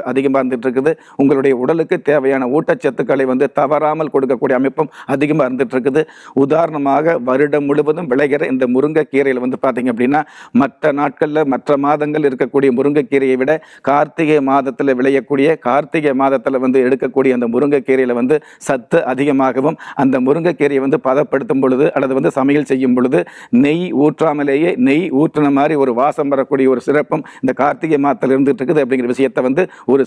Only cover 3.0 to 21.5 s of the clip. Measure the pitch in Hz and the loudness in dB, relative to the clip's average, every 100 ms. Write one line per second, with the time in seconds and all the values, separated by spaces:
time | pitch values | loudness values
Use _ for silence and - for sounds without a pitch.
3 | 131 135 131 127 139 - 143 151 151 156 | -2 0 0 0 0 0 0 0 0 -2
4 | 151 139 135 127 139 127 131 143 156 - | -2 -2 0 -2 0 0 0 -2 -6 -8
5 | - 139 143 156 127 127 120 131 131 143 | -6 -2 0 0 0 -2 -2 -2 0 0
6 | - - - 139 135 156 165 156 139 139 | -2 -10 -6 -2 2 2 0 -2 0 0
7 | 160 160 123 131 147 147 143 151 147 160 | 0 0 0 0 2 0 0 0 0 -2
8 | 165 131 147 143 156 131 127 127 151 156 | -2 -2 0 -2 -2 -2 0 0 0 0
9 | 143 135 139 127 127 127 135 123 127 113 | 0 0 0 0 -4 -2 -2 -2 -4 0
10 | 123 147 151 - - 120 139 - 156 143 | 0 0 -2 -14 -4 0 0 0 -2 0
11 | 143 - 151 151 143 123 - 139 143 151 | -4 -2 -2 0 -2 -2 -2 0 0 0
12 | 151 151 143 127 131 139 139 123 143 147 | -2 0 -2 0 -2 2 2 2 0 0
13 | 127 139 135 127 131 156 - - - 143 | 0 0 0 0 0 -2 -4 -8 0 0
14 | 151 - 156 151 135 139 131 117 139 127 | 0 -2 0 2 2 0 0 -2 -2 2
15 | 135 135 - 139 147 156 123 135 156 165 | 2 0 0 0 0 0 0 0 0 -2
16 | 147 131 135 131 139 135 131 131 123 131 | -2 0 0 0 0 -2 0 2 2 0
17 | 135 135 131 123 120 123 143 143 131 131 | 0 0 0 0 0 0 0 0 0 0
18 | 123 120 127 147 - - - 135 - 165 | 0 -2 0 -2 -2 -12 -6 -6 0 -2
19 | 123 131 143 139 131 123 147 165 - - | 0 -2 0 0 0 0 -2 -4 -10 -2
20 | 131 131 127 156 170 147 143 139 135 156 | 0 2 0 0 0 0 0 0 0 -2
21 | 131 135 147 135 127 | 0 0 0 -2 -2